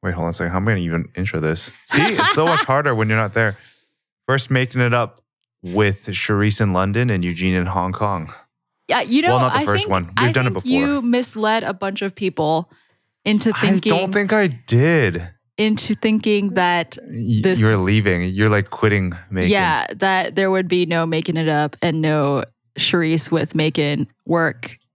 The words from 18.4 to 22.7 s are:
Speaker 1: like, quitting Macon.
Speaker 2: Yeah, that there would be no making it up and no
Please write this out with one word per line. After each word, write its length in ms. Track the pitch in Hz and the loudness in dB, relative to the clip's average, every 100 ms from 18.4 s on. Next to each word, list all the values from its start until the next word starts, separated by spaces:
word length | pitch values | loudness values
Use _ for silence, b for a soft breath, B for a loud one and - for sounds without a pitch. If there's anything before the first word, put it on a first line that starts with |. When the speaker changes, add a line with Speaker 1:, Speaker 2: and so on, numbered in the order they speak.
| 107 | 2
Speaker 1:
like, 220 | 104 101 | 2 0
quitting 420 | - 110 101 92 85 - | 0 2 2 0 -6 -8
Macon. 220 | 92 90 | -2 2
Speaker 2:
Yeah, 340 | 143 180 151 - - | 2 2 0 -2 -2
that 360 | 190 190 185 175 | 0 0 0 -2
there 140 | 190 | 0
would 180 | 190 185 | 0 0
be 200 | 180 175 | 0 0
no 180 | 165 165 | 0 0
making 320 | 160 165 165 | -2 -2 -2
it 100 | 156 | 0
up 280 | 147 151 - | 0 -2 -2
and 180 | 170 160 | -2 0
no 420 | 156 151 143 139 - _ _ | 0 0 0 -2 -4 _ _